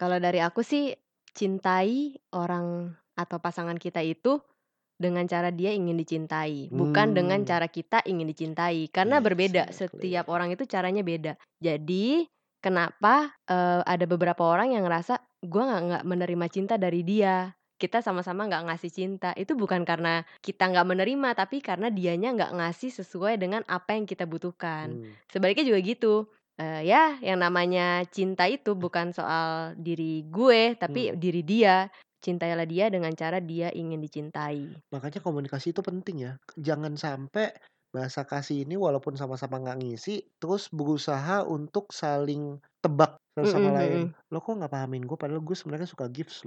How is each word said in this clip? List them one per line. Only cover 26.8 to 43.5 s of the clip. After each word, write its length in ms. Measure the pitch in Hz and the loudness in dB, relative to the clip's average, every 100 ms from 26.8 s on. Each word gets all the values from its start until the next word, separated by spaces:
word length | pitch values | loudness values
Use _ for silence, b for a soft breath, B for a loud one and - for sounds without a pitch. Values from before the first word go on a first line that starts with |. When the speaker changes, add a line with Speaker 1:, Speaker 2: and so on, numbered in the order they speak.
| 160 | 4
Speaker 1:
ya 320 | 254 311 277 | 6 6 2
yang 240 | 190 185 | -2 2
namanya 560 | 175 180 175 180 175 175 175 | 4 4 2 2 2 0 -2
cinta 400 | - 190 185 180 | -2 -2 2 2
itu 240 | 277 - | 2 -2
bukan 400 | 196 175 175 170 | -2 -2 -2 -2
soal 640 | 180 - 165 160 160 165 165 | -4 -2 0 0 -2 -6 -8
diri 480 | 165 170 160 156 | -6 -4 -2 -4
gue, 480 | 156 175 262 226 226 233 | -6 4 6 8 6 2
tapi 320 | 170 143 240 | -4 -2 -4
Speaker 2:
Hmm. 80 | 175 | -2
Speaker 1:
diri 240 | 180 170 | -2 -2
dia. 480 | 156 220 202 185 196 B _ _ | 0 6 6 6 2 B _ _
Cintailah 500 | - 175 170 170 165 | -6 -2 -2 -2 -2
dia 240 | 170 214 | 0 0
dengan 220 | 185 165 | 0 -2
cara 240 | 160 160 185 | -4 -4 -4
dia 320 | 170 165 170 | -4 -4 -4
ingin 320 | - 165 156 | -4 -6 -6
dicintai. 800 | 151 151 151 156 147 147 143 151 _ | -8 -10 -10 -6 -6 -6 -8 -14 _
Speaker 2:
Makanya 320 | 139 143 170 | -10 -8 -6
komunikasi 480 | 170 147 139 139 170 | -4 -4 -4 -6 -4
itu 80 | 170 | -4
penting 420 | 185 180 185 160 123 | -6 -8 -8 -8 -10
ya. 60 | 135 - - | -12 -16 -8
Jangan 380 | 151 147 151 147 | -4 -2 -4 -6
sampai 560 | 156 135 139 208 214 - b b _ | -6 -8 -6 -4 -4 -6 b b _
bahasa 320 | 127 131 147 135 | -8 -6 -6 -6
kasih 400 | 143 139 143 139 | -6 -4 -4 -4
ini 80 | |
walaupun 400 | 190 180 139 151 | 0 0 0 -2
sama-sama 480 | 139 135 131 135 131 | -6 -8 -6 -6 -6
nggak 160 | 127 127 | -6 -6
ngisi, 480 | 123 113 - 208 - _ | -6 -8 -6 -8 -10 _
terus 240 | 160 202 - | -4 -4 -4
berusaha 720 | 156 147 147 156 139 147 202 - | -4 -2 0 0 -2 0 -2 0
untuk 480 | 151 151 202 202 | -4 -4 -6 -6
saling 640 | - 156 143 143 147 147 143 b _ | -6 -2 0 0 -2 -6 -10 b _
tebak 320 | 170 143 156 - _ - | 0 6 4 4 _ 0
satu 100 | |
sama 220 | 202 | 2